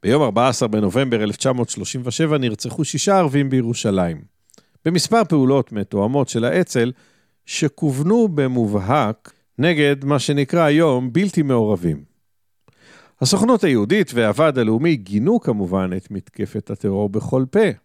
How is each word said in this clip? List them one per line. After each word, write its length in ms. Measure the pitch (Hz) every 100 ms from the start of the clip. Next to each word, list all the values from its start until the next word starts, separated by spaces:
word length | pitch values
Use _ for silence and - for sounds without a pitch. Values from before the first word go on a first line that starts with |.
ביום 180 | 92 135
ארבע 280 | 139 101 127
עשר 180 | 120 120
בנובמבר 560 | 107 104 101 135 117
אלף 140 | 107 101
תשע 140 | 131
מאות 180 | 127 117
שלושים 320 | - 110 135 123
ושבע 320 | 117 160 147
נרצחו 480 | 127 107 120 110 151
שישה 320 | 151 - 196
ערבים 320 | 165 139 139
בירושלים, 720 | 131 117 120 113 95 87 80 - _ _ _ _ _ -
במספר 380 | 175 - 226
פעולות 480 | 202 156 127 135 123
מתואמות 580 | 110 95 104 104 139 135
של 160 | 120 113
האצ"ל, 460 | 160 180 127 117 127 _ _ _ _ _
שכוונו 800 | - 151 - 156 131 151 226 226
במובהק 1040 | 151 135 127 110 104 95 143 110 110 - _ _ -
נגד 480 | 151 160 147 139 139
מה 140 | 143
שנקרא 440 | - 143 139 175
היום 500 | 160 147 165 127 127
בלתי 280 | 120 196 175
מעורבים. 600 | 147 123 107 98 85 73 71 _ _ _ _ _ _ _ _ - _ _
הסוכנות 420 | 131 190 220 247
היהודית 480 | 190 127 104 202 180
והוועד 440 | 120 110 101 156 131
הלאומי 380 | 113 110 160 147
גינו 440 | 95 104 135 233
כמובן 500 | - 107 92 95 95 92
את 140 | -
מתקפת 600 | 101 - - 95 107 -
הטרור 380 | 101 107 98 104
בכל 360 | 101 - 131 131
פה. 80 | 202 214 120